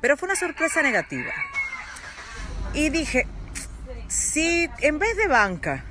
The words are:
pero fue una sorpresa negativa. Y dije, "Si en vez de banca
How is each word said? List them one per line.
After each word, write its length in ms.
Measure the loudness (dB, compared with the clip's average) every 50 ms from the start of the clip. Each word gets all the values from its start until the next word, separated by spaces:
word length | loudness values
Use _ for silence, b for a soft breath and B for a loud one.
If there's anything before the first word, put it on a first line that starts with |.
pero 160 | 6 4 4
fue 100 | 4 2
una 100 | -2 0
sorpresa 460 | 0 0 -2 0 0 0 2 2 2
negativa. 500 | 2 4 4 2 0 0 -4 -6 -4 -4 -4 -6 -6 -4 -4 -4 -4 -4 -6 -10 -12 -12 -12 -12 -12 -14 -14 -14 -14 -12 -10 -10 -8 -6 -6 -6 -4 -2
Y 160 | 0 2 2 2
dije, 400 | 2 2 0 2 2 2 0 0 -4 -10 -12 -10 -10 -10 -10 -10 -12 -12 -12 -10 -10 -10 -8 -2
"Si 600 | -2 0 0 0 2 2 2 4 4 2 2 0 -2 2
en 180 | 2 2 4 4
vez 180 | 2 2 2
de 120 | 2 2 6
banca 560 | 6 6 6 4 2 -2 -2 -2 -2 -4 -6 -10